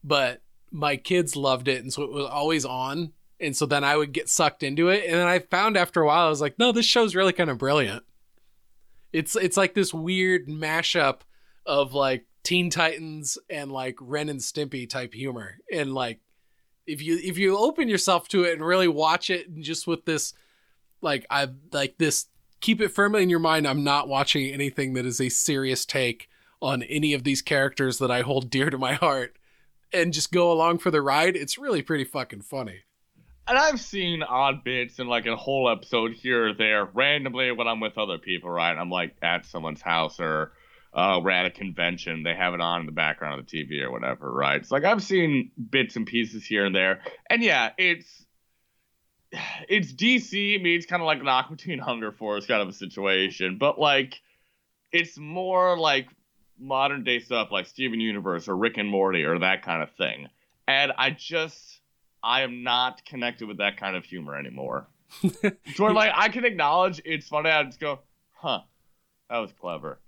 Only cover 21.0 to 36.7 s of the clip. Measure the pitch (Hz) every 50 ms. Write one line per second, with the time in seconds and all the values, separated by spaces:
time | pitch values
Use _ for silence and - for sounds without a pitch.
21 | - 165 143 135 - - - 143 139 131 127 135 147 - - 143 139 135 - _
22 | 165 151 135 - - _ _ _ _ _ _ _ - - 226 220 220 196 - -
23 | 202 202 208 214 190 180 175 165 165 160 160 156 147 143 135 147 143 147 143 143
24 | 139 139 139 135 139 - - 147 135 135 135 139 143 139 131 - 139 131 131 127
25 | 123 127 120 - 135 123 117 - - - 147 135 135 131 127 127 - - - 143
26 | 127 120 117 - - _ _ _ _ _ _ _ - 131 135 127 - - 147 156
27 | 151 151 143 139 127 143 139 131 - - 151 139 135 139 - - 139 131 123 -
28 | 135 123 123 123 123 131 143 135 131 120 - 135 139 147 139 131 131 127 139 139
29 | 180 160 139 135 123 123 _ _ _ _ _ _ _ _ _ _ _ _ - 185
30 | 170 175 156 156 151 - - 175 175 175 170 160 160 170 170 165 - 185 156 151
31 | 139 139 139 147 165 180 185 170 143 135 - - 277 285 220 160 135 - 165 147
32 | 131 - - 147 127 - - 98 98 - - 135 123 107 92 95 _ _ _ _
33 | _ _ _ _ _ _ - _ _ - 240 262 302 311 294 240 - - - 202
34 | 185 175 170 160 156 117 123 127 135 139 135 139 120 123 127 127 123 117 - -
35 | 127 120 123 117 110 117 113 110 - 135 139 135 131 120 113 98 - - - 120
36 | 113 117 113 110 - 127 127 120 117 110 104 101 113 107